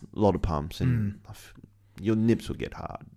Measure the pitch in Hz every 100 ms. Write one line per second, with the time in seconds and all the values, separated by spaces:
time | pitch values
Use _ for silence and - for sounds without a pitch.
0 | - - 104 87 101 76 78 - 127 120
1 | 101 101 - 104 - - - _ _ -
2 | 98 110 113 113 - - - - - -
3 | -